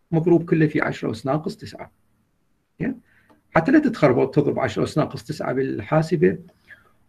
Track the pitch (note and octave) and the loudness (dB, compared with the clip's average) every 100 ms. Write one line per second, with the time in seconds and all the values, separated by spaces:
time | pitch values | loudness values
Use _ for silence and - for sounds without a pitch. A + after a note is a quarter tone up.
0 | - D#3+ E3+ E3+ E3+ E3 D#3 - - - | -4 0 4 4 4 2 2 2 -2 -2
1 | - A2+ C3+ D3 D#3 - - - - _ | -6 -4 -2 -2 -4 -10 -14 -16 -18 _
2 | _ _ _ _ _ _ _ - F3+ - | _ _ _ _ _ _ _ -8 -6 -6
3 | _ _ _ _ _ - D#3+ D4+ D4+ - | _ _ _ _ _ -2 4 4 2 2
4 | D3 B2+ C3+ - C#3 A#2 B2+ - C#3 - | 2 4 2 2 0 0 -2 -2 -2 -2
5 | B2+ - - D3+ - C3 C3+ C3 - D#3 | -2 -4 -10 -8 -6 -4 -4 -4 -2 0
6 | D#3+ E3 F3+ F#3+ - _ _ - _ _ | 2 2 2 0 -8 _ _ -20 _ _